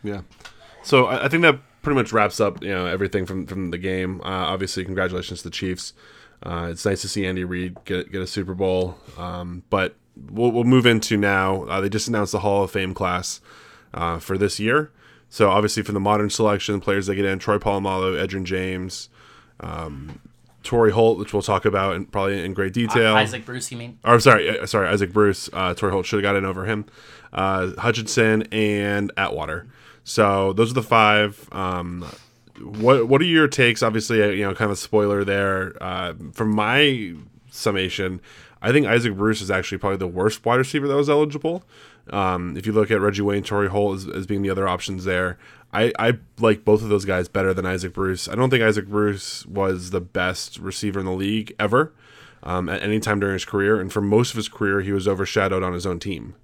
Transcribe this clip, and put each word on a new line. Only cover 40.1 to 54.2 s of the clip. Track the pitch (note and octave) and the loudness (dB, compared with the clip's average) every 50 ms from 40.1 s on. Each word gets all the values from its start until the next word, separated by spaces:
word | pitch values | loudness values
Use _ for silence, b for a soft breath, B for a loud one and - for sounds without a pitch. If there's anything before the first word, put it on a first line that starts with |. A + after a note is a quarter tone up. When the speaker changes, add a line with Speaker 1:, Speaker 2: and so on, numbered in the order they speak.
| E2+ F#2 F#2+ G#2+ G#2+ - - | -2 0 0 0 0 0 0
Speaker 1:
wide | A2+ A#2+ | 2 2
receiver | B2+ C3 C3 - D3+ C#3 C#3+ | 2 2 0 -2 -2 0 0
that | C#3 | 0
was | C#3+ D3 C#3+ | 2 2 4
eligible. | D3 D3 D#3 D3+ C#3+ D3 - D#3+ E3+ F#3 - B B B B B B B B - | 4 2 2 2 -2 -4 -4 -4 -4 -4 -8 B B B B B B B B -6
Um, | - G2+ G2 F#2 F#2 F2+ F2 F2 D#2+ | -4 -2 0 0 0 -2 -4 -6 -6
if | - F#2 | -4 -4
you | G#2+ | 0
look | G#2 G#2+ G#2+ F#2+ | 2 2 2 4
at | A2 G2+ | 2 2
Reggie | F#2+ G#2 G2 G2 | 2 0 0 0
Wayne, | G2+ G2+ G2+ G2+ G2 | 0 0 0 -2 -2
Torrey | - G#2 G2+ G2+ F#2+ | -2 0 0 0 0
Holt | F#2+ G#2 G2+ G#2 F#2+ F#2+ | 0 0 0 0 -2 -4
as, | F#2+ - | -8 -8
as | - F#2+ F#2+ | -8 -10 -6
being | F#2 G#2 G2 | -4 -4 -2
the | G2 G2 | -2 -2
other | F#2+ F#2+ F#2+ | -2 0 0
options | F#2+ F2+ F#2 - - F#2+ F#2 F2+ | -2 -2 -2 -4 -8 -8 -6 -4
there, | F#2+ F#2 F2+ F#2 F2+ F2+ B B B B B B B - | -2 -2 0 -2 -2 -4 B B B B B B B 0
I, | - A2+ A#2 - - | 2 2 2 2 2
I | A2 A#2 B2 - - - _ - | 2 2 0 0 -4 -20 _ 2
like | A2+ A2+ G#2+ G#2+ - | 4 4 4 4 4
both | - G#2+ G#2 | 4 4 4
of | A2 G#2+ | 4 2
those | G#2 G2+ F#2+ | 0 0 2
guys | G2 F#2+ F#2 F2+ F2 | 0 0 0 -2 -2
better | _ G2 F#2+ F#2 F#2 | _ 0 0 2 0
than | F#2 F#2 | 0 0
Isaac | F#2 F#2 F#2 F2+ F2+ E2 | -2 -2 -2 -4 -6 -4
Bruce. | - F#2+ F#2+ F#2 F2+ - - | -2 -2 -2 -2 -4 -6 -6
I | - | -2
don't | A2 B2+ B2+ | 0 2 4
think | C3+ B2 A2+ | 4 4 4
Isaac | A2 G#2 G#2 F#2+ F#2+ | 4 2 2 -2 -2
Bruce | G#2 G#2 G#2+ G#2 G2+ G2 - - - - - | 0 2 2 2 0 -2 -6 -12 -12 -12 -14
was | - F#2 G2+ G2 F#2+ F#2+ F2+ F2+ F2+ | -8 -2 0 0 0 0 -2 -4 -4
the | F#2 F#2 | -4 -6
best | F2 F2 _ F#2+ F2+ F#2 F2+ - - - - - | -6 -4 _ -2 -2 -2 -2 -4 -8 -12 -14 -12
receiver | F2 F#2+ F#2+ - - G#2 F#2 G2+ | -10 -10 -8 -6 -6 -4 -4 -4
in | F#2+ | -4
the | F#2+ | -4
league | F#2 F#2 G2 G2 G#2+ A2 G#2+ - - _ | -4 -2 -2 -2 -2 -2 -4 -6 -6 _
ever, | G#2+ G2+ A2 B2+ D#3 D#3+ B B B B B B B B B B - | -2 2 2 2 2 0 B B B B B B B B B B -8
um, | - F2+ F2+ F2+ D#2 | -6 -4 -4 -2 -4
at | F2+ - | -4 -4
any | - G#2 G#2+ A2 | -2 -2 -2 0
time | G#2+ A2 G#2 G2+ | 0 0 0 0
during | G2+ G2 F#2+ | 0 -2 -2
his | F#2 - | -4 -6
career, | - - G2+ G2 G2+ A2 G#2+ | -4 -2 0 2 2 2 2
and | F#2 F#2+ | 0 -2
for | - G#2+ | -4 -2
most | G2+ G2+ G#2 A2 | 0 4 4 4